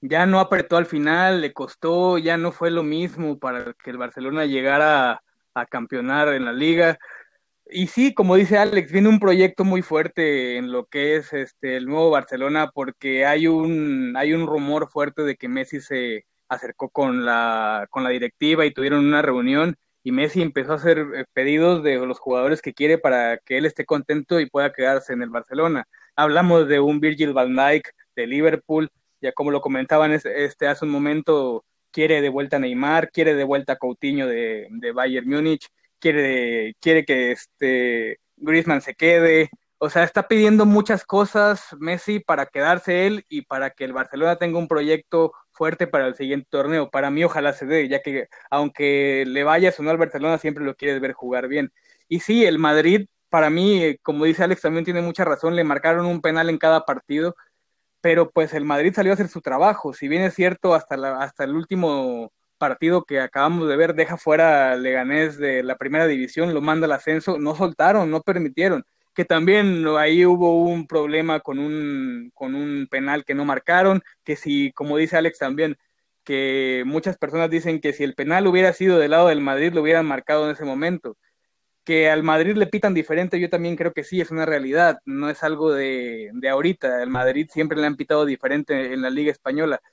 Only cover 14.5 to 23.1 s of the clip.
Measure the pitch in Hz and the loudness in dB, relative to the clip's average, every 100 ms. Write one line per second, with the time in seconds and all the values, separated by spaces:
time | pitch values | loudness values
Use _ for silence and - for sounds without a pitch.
14.5 | 151 143 151 156 151 143 147 147 131 123 | -2 -2 -2 -4 -4 -4 -2 -4 -4 -6
15.5 | 131 131 143 - 135 123 107 - _ - | -6 -6 -10 -8 -6 -4 -8 -12 _ -10
16.5 | 127 120 - 135 - 135 123 120 117 117 | -8 -8 -10 -8 -4 -2 -2 0 0 0
17.5 | 113 110 107 101 135 127 127 120 - 147 | -2 -2 -4 -6 -6 -4 -4 -4 -2 0
18.5 | 160 151 143 139 147 143 147 143 127 123 | 2 0 0 -2 2 2 2 0 0 0
19.5 | 143 165 - _ _ 127 127 151 180 160 | 0 0 -4 _ _ -4 -2 0 0 -2
20.5 | - 135 151 165 156 147 131 127 - 135 | -2 -4 0 2 2 0 -8 -8 -2 0
21.5 | 151 202 175 151 127 127 123 131 123 135 | 4 4 2 0 0 -2 -6 -4 0 0
22.5 | 156 151 - 147 165 156 | -2 -4 -2 2 2 2